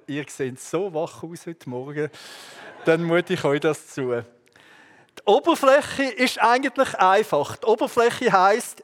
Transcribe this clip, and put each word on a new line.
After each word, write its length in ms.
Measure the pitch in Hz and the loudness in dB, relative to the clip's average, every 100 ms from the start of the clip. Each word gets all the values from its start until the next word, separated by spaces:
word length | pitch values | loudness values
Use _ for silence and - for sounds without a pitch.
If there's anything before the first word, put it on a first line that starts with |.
| - | -10
ihr 200 | 143 143 | -10 -10
seht 320 | - 135 127 | -8 -8 -8
so 320 | - 156 202 | -8 -6 -4
wach 300 | 156 165 - | -6 -8 -10
aus 240 | 165 170 - | -16 -16 -16
heute 240 | 165 - | -16 -12
Morgen, 400 | 123 135 147 147 - - - - - - - | -10 -10 -8 -8 -10 -20 -20 -20 -20 -20 -6
dann 180 | - 165 | 0 0
mute 300 | 170 170 175 | 2 0 0
ich 120 | 180 | -2
euch 160 | 151 147 | 0 0
das 260 | 160 147 - | 0 -4 -8
zu. 280 | - 127 120 | -8 -4 -4
Die 1000 | - _ _ _ _ - _ _ _ - | -6 _ _ _ _ -20 _ _ _ -6
Oberfläche 800 | - 539 359 311 269 277 - - | 2 2 4 2 4 4 2 -4
ist 360 | 269 220 254 - | -4 -2 -2 2
eigentlich 540 | 220 254 277 - 254 | 2 2 0 -2 -2
einfach. 640 | - 190 196 214 147 139 104 | 2 4 4 2 -2 -4 -4
Die 100 | 226 | 0
Oberfläche 640 | 214 285 - 233 - 240 | 0 0 0 0 0 2
heisst, 520 | 190 190 233 - - | 4 4 2 -4 -14